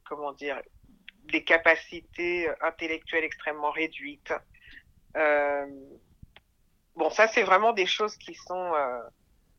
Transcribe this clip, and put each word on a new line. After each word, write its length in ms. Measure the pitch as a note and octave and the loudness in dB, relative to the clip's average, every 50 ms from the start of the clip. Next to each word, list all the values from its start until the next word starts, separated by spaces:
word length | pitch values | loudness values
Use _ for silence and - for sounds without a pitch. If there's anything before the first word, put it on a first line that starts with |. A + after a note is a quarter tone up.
| - | -14
comment 280 | - D3 D3 D3 C#3+ | -12 -10 -8 -8 -10
dire, 300 | C3+ - C#3+ D3 C3+ B2 - - _ - - - - _ - - _ _ _ | -10 -8 -8 -8 -8 -8 -10 -16 _ -20 -20 -20 -20 _ -20 -20 _ _ _
des 200 | D#3 D#3 D#3+ - | -4 -4 -2 2
capacités 1040 | - E3+ E3 - E3+ D#3+ E3 - - F3 E3+ - - - - F3 F3 F3 F3 E3+ D#3 - - | 4 4 6 6 4 4 4 0 -12 -14 -16 -16 -14 -10 -6 -4 -2 -2 -2 -2 -2 -4 -2
intellectuelles 640 | D3 E3 D#3+ - E3+ D#3+ D#3+ D#3 - - E3+ E3 D#3 | -4 -4 -4 -4 -8 -6 -6 -8 -8 -4 -4 -2 -2
extrêmement 460 | D3 - - - D3+ D3 D3+ D3 D3 | -4 -6 -8 -6 -6 -6 -2 -2 -2
réduites. 640 | D3 D#3 D#3+ D#3+ - - C#3 C#3+ D3 - - - D#3 - - _ - - - - - - _ _ _ _ _ _ - | -2 -2 -4 -4 -6 -10 -12 -12 -14 -14 -8 -8 -8 -8 -8 _ -20 -20 -20 -20 -20 -20 _ _ _ _ _ _ -2
Euh, 500 | D#3 D#3 D3 D3 D3 C#3+ C#3+ C#3+ C#3+ C#3+ C#3+ C#3 C#3 C3+ C#3 - - _ _ _ - - - - - _ _ _ _ _ _ _ _ _ _ - | 0 2 4 4 4 2 2 0 -2 -4 -6 -10 -16 -18 -20 -20 -20 _ _ _ -20 -20 -20 -20 -20 _ _ _ _ _ _ _ _ _ _ -4
bon, 140 | E3 D#3+ D#3 | 0 0 2
ça, 180 | - - A3 A3 | 6 6 6 6
c'est 140 | - B3 | 6 2
vraiment 300 | G3+ F#3 F#3 F#3+ G#3+ A#3 | 4 4 4 6 6 4
des 140 | A3+ G3+ F#3 | 4 2 0
choses 300 | F3+ - - G#3+ G#3+ - | 0 0 -2 -2 -4 -4
qui 180 | - - - E3 | -10 -16 -16 -16
sont, 400 | - - - F3+ F#3 F#3 F3+ E3 | -16 -12 -10 -8 -6 -4 -2 0
euh, 260 | D3+ C#3 B2 B2 A#2+ A2 B2 _ _ _ _ _ _ _ _ _ | 0 0 0 -2 -6 -10 -14 _ _ _ _ _ _ _ _ _